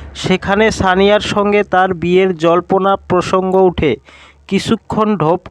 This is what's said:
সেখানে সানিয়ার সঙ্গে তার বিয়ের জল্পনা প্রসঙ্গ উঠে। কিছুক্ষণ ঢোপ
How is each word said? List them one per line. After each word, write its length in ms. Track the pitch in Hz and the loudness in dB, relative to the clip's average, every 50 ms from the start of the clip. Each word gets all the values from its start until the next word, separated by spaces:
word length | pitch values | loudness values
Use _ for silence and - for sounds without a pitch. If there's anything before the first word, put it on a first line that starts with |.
| - - - | -18 -18 -16
সেখানে 560 | - - - 185 180 - 185 196 202 220 214 | -10 -4 -2 -2 -2 -2 -2 0 0 0 0
সানিয়ার 500 | 196 - 196 190 180 190 196 202 208 208 | 0 0 -2 0 2 2 2 2 2 2
সঙ্গে 420 | - - - 208 202 208 208 208 202 | 0 -2 -4 -2 -2 0 0 0 0
তার 320 | - - 180 185 190 185 | 0 0 0 2 0 -2
বিয়ের 420 | 160 165 175 180 185 190 190 180 | -4 -2 0 2 2 2 2 0
জল্পনা 600 | 151 160 170 170 180 175 - 190 190 190 196 196 | 0 0 2 2 2 0 0 -2 0 2 0 -2
প্রসঙ্গ 580 | 196 - - 185 180 - - - 190 190 185 185 | -2 -2 -4 -2 -2 -2 -2 -2 -2 -2 0 2
উঠে। 420 | 190 190 180 165 - 165 147 110 - - - - - - - _ _ _ - | 2 2 2 2 0 -2 -2 -2 -4 -6 -16 -20 -20 -20 -20 _ _ _ -4
কিছুক্ষণ 680 | 196 196 - - 226 - - - - 214 214 214 214 | -4 -4 -2 -2 -4 -4 -4 -6 -4 -2 0 0 0
ঢোপ 240 | 180 151 156 180 185 - - | 0 0 0 0 -2 -4 -6